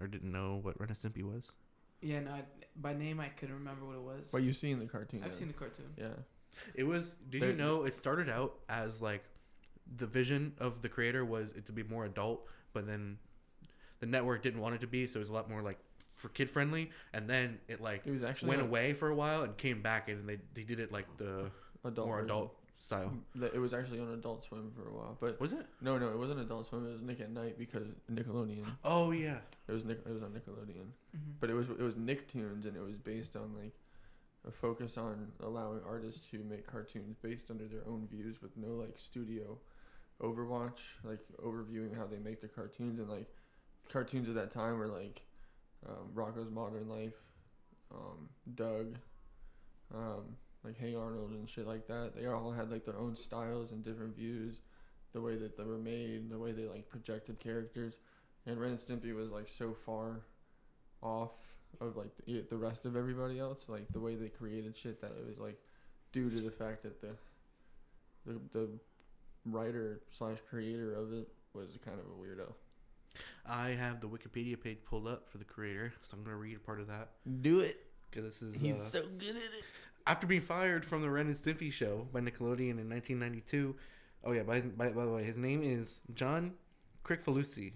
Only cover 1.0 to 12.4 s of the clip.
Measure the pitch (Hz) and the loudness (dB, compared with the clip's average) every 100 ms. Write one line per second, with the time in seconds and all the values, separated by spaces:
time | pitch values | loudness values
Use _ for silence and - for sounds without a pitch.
1 | 110 110 98 113 - - - - - - | -2 -2 -2 -4 -8 -18 -20 -20 -20 -6
2 | 151 147 143 143 135 - - - 143 147 | -2 0 0 -4 -8 -14 -16 -6 -2 0
3 | 156 156 143 - 139 135 143 135 135 131 | 0 0 -2 -4 -6 -6 -6 -6 -6 -6
4 | 127 135 - 131 127 131 147 127 113 107 | -6 -8 0 4 6 6 2 2 0 -2
5 | 107 107 180 180 165 143 131 - 135 151 | -4 -4 -4 -2 -4 -4 -8 -8 -10 -6
6 | 110 110 131 - - - 220 - 143 170 | -4 -4 -10 -14 -20 -14 -8 2 4 4
7 | 170 - 131 131 165 165 147 160 135 - | 2 -6 -4 4 6 6 6 6 4 2
8 | 135 160 151 117 131 - - 113 110 110 | 4 4 4 4 2 0 -2 0 0 2
9 | 110 101 - - - - - - - 123 | 2 2 -2 -20 -20 -20 -18 -16 -10 -2
10 | 113 131 127 143 147 143 123 117 117 - | 2 6 6 6 2 0 0 0 -2 4
11 | 117 131 120 110 107 - 107 110 107 113 | 4 4 4 2 0 -4 -6 -4 -2 -2
12 | 104 98 107 117 | 0 2 2 2